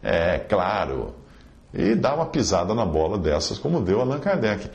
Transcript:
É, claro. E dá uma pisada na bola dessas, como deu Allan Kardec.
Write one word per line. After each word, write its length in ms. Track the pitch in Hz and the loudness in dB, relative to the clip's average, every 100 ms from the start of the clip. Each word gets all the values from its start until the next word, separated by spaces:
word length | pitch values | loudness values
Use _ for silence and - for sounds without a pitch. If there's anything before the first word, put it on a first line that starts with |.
É, 360 | 50 85 85 82 | 0 2 2 0
claro. 760 | - 101 90 104 80 67 53 - - - - - - | 0 0 0 0 -2 -4 -6 -10 -20 -20 -20 -20 -12
E 220 | - - | -2 0
dá 200 | 220 127 | 2 2
uma 120 | 147 160 | 0 -2
pisada 480 | 160 104 92 90 | 0 0 2 0
na 120 | 107 104 | 0 0
bola 320 | 78 80 101 | 2 0 0
dessas, 400 | 82 76 - 98 | 0 0 0 -4
como 220 | 139 170 | -2 0
deu 200 | 92 98 | 2 2
Allan 200 | 127 139 | 2 -2
Kardec. 500 | 196 190 113 101 110 | 0 0 0 -2 -6